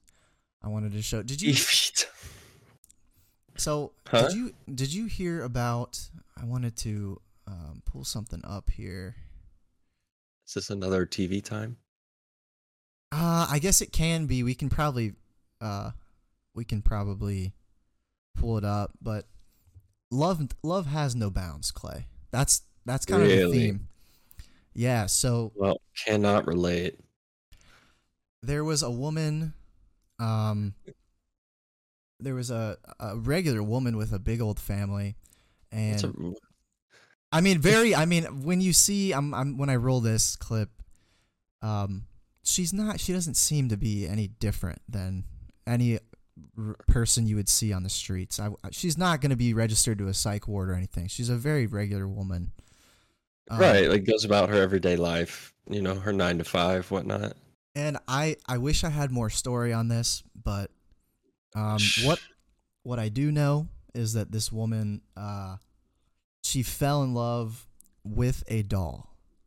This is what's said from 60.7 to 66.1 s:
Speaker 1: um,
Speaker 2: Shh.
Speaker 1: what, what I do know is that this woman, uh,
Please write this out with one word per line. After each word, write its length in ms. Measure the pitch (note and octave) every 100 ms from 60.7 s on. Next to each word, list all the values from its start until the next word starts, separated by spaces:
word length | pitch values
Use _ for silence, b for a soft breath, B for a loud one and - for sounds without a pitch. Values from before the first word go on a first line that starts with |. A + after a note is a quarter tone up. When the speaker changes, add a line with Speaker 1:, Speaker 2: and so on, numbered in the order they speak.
| - _ _ _ _ _ _ _
Speaker 1:
um, 240 | G#2+ G#2+ G#2+
Speaker 2:
Shh. 260 | G2+ A2+
Speaker 1:
what, 160 | C3 E3 - _ _ _ _ _
what 160 | A#2+ A#2+
I 100 | G#2+
do 240 | A2+ D3
know 360 | D3 C#3+ D3 D#3+ - -
is 180 | A#2+ A2
that 180 | A2+ -
this 200 | A2 -
woman, 480 | A2 A2+ A2 G#2 G#2 - G2
uh, 400 | G#2 G2+ F#2+ - - _ _ _ _